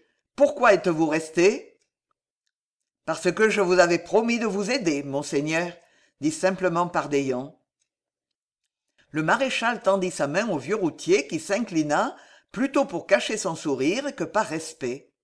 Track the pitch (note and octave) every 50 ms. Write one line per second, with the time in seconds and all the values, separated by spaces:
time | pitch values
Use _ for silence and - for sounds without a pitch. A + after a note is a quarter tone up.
0 | _ _ _ _ _ _ _ - C#4+ C#4+ - - B3 A#3 G3 F3 - F3+ E3 D#3
1 | E3 D3+ D3+ D#3+ D#3+ - - F3 E3+ G3+ B3 - - - _ _ _ _ _ _
2 | _ _ _ _ _ _ _ _ _ _ _ _ _ _ _ _ _ _ _ _
3 | _ - D#3+ D#3+ - F3+ E3+ G#3+ G#3+ G#3+ G3+ G#3 F#3+ F3 F3+ F3+ F3 E3+ F3 E3
4 | - - F3+ A3 A3+ A#3 A#3 A3+ A#3 G#3+ F#3 G3+ G3 G3 B3+ C#4+ G3 E3+ D3 C#3
5 | C#3+ C#3 C3+ C#3+ C#3+ - D#3+ C#3+ D3 D#3 D#3+ E3 F3 F3 E3+ - _ _ _ _
6 | _ _ _ - C3+ D#3 D3+ - F#3 F#3+ F#3+ F3+ F3+ F3+ E3 E3+ F3+ E3+ - D#3+
7 | C#3+ C#3+ D3 C#3 C#3 C3 B2+ B2 C3+ D3 - _ _ _ _ _ _ _ _ _
8 | _ _ _ _ _ _ _ _ _ _ _ _ _ _ _ _ _ _ _ _
9 | _ _ - D#3 D#3 E3 G#3+ A3+ C4+ B3+ - - A#3 A#3 A#3+ - - F#3+ G3 G3
10 | F#3 F3+ E3+ - D3+ C#3 D3+ F#3+ A3+ A#3 F3 C#3 A#2+ D3 G#3 A3 F#3 D3+ - -
11 | - D#3+ F#3 - - - E3 D3+ - - G3 A3+ A#3 - F3 D#3+ D3+ D3 D3 F3
12 | A3 C#4+ - - - - - _ _ _ - F#3+ C4 C4+ - D4 C4+ - F3+ E3
13 | - - G3 A#3+ - - A3+ G3+ - F3+ D#3+ - - D#3 C3+ B2 C3 D#3 G3 C4
14 | C#4+ C#4 - - E3+ E3 - G#3 G#3 D3+ D#3 D#3+ D#3 - - - - - B2+ C#3+
15 | - _ _ _